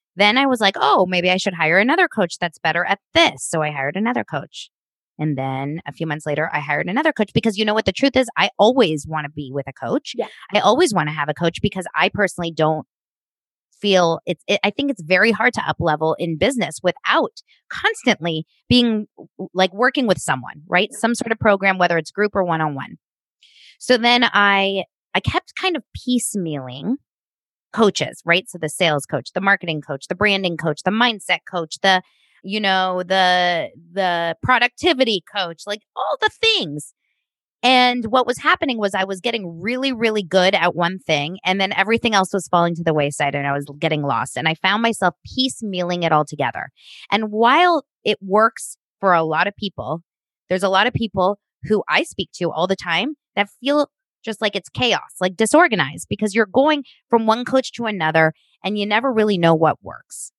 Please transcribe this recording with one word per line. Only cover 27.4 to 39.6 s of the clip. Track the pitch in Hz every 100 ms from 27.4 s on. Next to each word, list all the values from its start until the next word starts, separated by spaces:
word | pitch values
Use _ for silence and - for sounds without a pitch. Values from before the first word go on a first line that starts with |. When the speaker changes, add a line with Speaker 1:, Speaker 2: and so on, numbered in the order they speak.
| _ _ _
Speaker 1:
coaches, | - 220 - 117 117 -
right? | 175 -
So | 175
the | 160
sales | - 175 147 -
coach, | 143 -
the | -
marketing | 196 202 175 156
coach, | - 143 -
the | 185
branding | 208 196 190 165
coach, | 165 147
the | -
mindset | 214 240 214 - 175 -
coach, | 185 160 -
the, | 196 185 - _ _ _
you | 196 214
know, | 202 190 185 185
the, | 180 190 185 180 180 170 127 - 170
the | 175 190 175 170 165
productivity | - 247 240 - 359 277 247 202 - 208
coach, | 180 165 -
like, | 214 _ -
all | - 587
the | 427
things. | - 453 427 175 147 - _ _ _ _ _ _ _
And | 247 254 247 247 220
what | 226 240
was | 247
happening | 294 370 294 233
was | 202
I | 190
was | 190 190
getting | 233 226 185
really, | 165